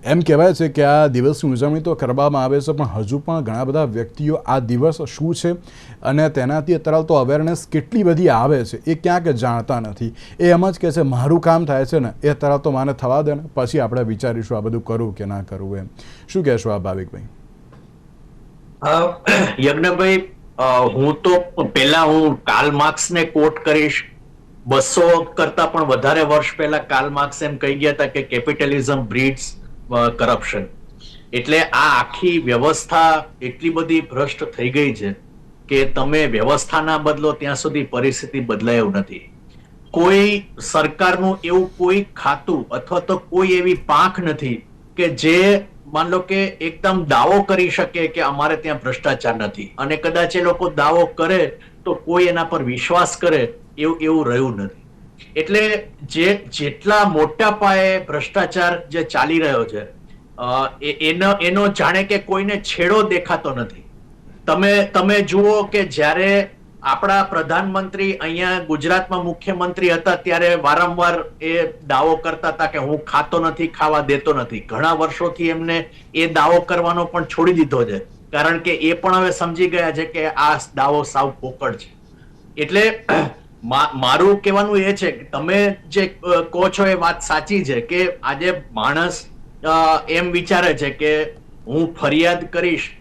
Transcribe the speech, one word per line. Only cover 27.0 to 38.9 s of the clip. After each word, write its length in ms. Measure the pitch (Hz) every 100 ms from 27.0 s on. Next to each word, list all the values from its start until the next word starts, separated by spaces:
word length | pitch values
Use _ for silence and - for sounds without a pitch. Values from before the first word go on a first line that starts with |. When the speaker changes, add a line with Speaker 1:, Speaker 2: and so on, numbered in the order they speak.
| 143
Speaker 2:
માર્ક્સ 320 | 143 143 -
એમ 140 | 147 139
કહી 180 | 139
ગયા 180 | 139 147
હતા 140 | 143 143
કે 220 | 143 135
capitalism 840 | 123 135 143 143 143 127 135 113
breeds, 260 | 113 131 131 - - - - -
અ, 180 | 120 120
corruption. 540 | 117 120 117 - 104 95 - - - - - -
એટલે 300 | 123 120 156
આ 380 | 165 - 151 131
આખી 380 | 127 - 180 170
વ્યવસ્થા 840 | 123 120 143 156 - 165 165 156 151 -
એટલી 280 | 127 - 165
બધી 300 | 160 165 160
ભ્રષ્ટ 440 | 147 127 143 -
થઈ 260 | - - 120
ગઈ 240 | 135 143
છે 200 | 107 101 101 - - - - -
કે 160 | 135
તમે 420 | 135 - 135 151 143
વ્યવસ્થા 540 | 110 117 147 - 160
ના 180 | 156 156
બદલો 340 | 151 147 151
ત્યાં 220 | 147 143
સુધી 280 | 139 156 139
પરિસ્થિતિ 580 | - 120 135 123 135 135
બદલાય 360 | 117 104 117 117
એવું 160 | 107